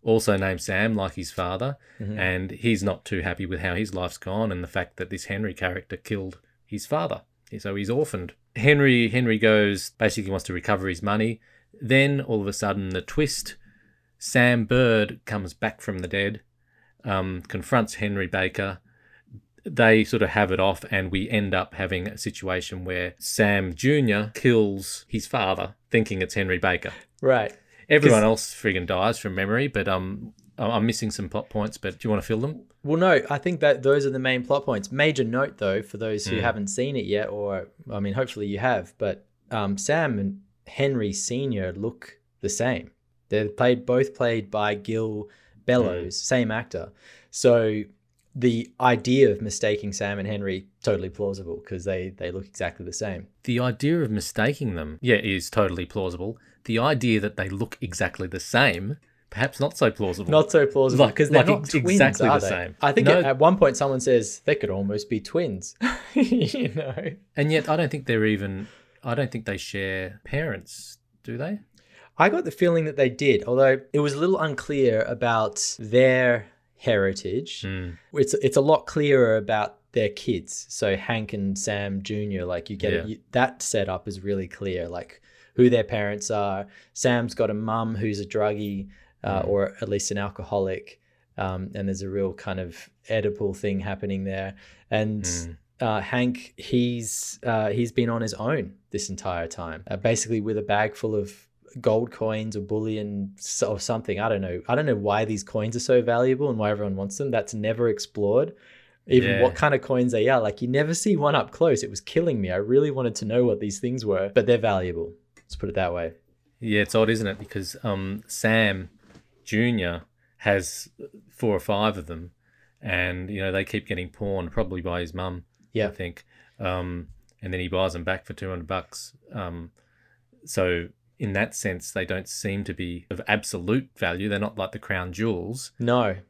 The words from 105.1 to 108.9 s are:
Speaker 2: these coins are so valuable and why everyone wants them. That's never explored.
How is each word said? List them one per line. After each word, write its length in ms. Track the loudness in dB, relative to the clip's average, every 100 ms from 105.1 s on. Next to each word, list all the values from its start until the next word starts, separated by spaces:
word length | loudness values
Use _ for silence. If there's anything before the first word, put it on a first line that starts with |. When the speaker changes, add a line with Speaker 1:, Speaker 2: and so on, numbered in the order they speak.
| 0 0
Speaker 2:
these 180 | -4
coins 320 | -4 -4 -2 -4
are 40 |
so 200 | 4 4
valuable 480 | 6 2 2 2 0
and 80 | 0
why 140 | 0
everyone 240 | 0 -2 -4
wants 220 | -6 -4
them. 120 | -2
That's 240 | -2 -2
never 360 | -4 -2 2 2
explored. 640 | 0 -4 -2 2 4 2 -4 _ -20 _